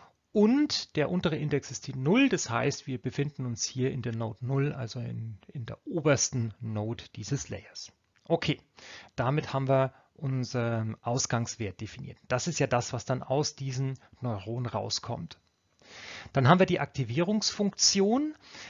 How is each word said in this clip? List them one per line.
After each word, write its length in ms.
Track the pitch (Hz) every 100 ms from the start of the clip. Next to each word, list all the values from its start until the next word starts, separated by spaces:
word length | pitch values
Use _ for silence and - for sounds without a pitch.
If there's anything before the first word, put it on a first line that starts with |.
| - _ _
und 640 | 214 214 269 294 - - -
der 140 | 147
untere 260 | 180 180 147
Index 360 | 147 143 -
ist 160 | 120 -
die 80 | 131
Null. 340 | 131 226 277
Das 200 | 170 -
heißt, 380 | 117 131 - -
wir 140 | 127
befinden 440 | 131 - 143 - 127
uns 180 | 117
hier 280 | - 127 131
in 100 | 131
der 140 | 120 113
Node 300 | 113 113 123
null, 280 | 135 143
also 260 | 143 117 127
in, 380 | 113 117 113 104 -
in 180 | 139 113
der 140 | - -
obersten 680 | 180 147 139 - 127 113 -
Node 440 | 110 107 107 117 - -
dieses 340 | 104 139 -
Layers. 420 | 104 - - - _ _ _ -
Okay, 340 | 165 - - _ - - - - -
damit 380 | 127 147 151
haben 140 | 135 135
wir 260 | 135 131 - _ -
unseren 800 | 139 131 123 127 117 113 110 110
Ausgangswert 760 | - 127 - 120 117 - 104 -
definiert. 360 | 110 - 139 - -
Das 200 | 123 -
ist 120 | 131
ja 80 | 139
das, 260 | 123 -
was 120 | 120 -
dann 180 | 123
aus 320 | - 135 151 -
diesen 420 | 135 127 135 131 _ -
Neuronen 440 | 123 104 95 120 120
rauskommt. 760 | 107 104 - - 117 165 - _ _ _ _ - - - - -
Dann 140 | - 117
haben 120 | 180
wir 60 | 185
die 160 | 180
Aktivierungsfunktion. 1500 | 147 - 113 123 175 214 - - 202 - - 196 196 247 302 311 - - -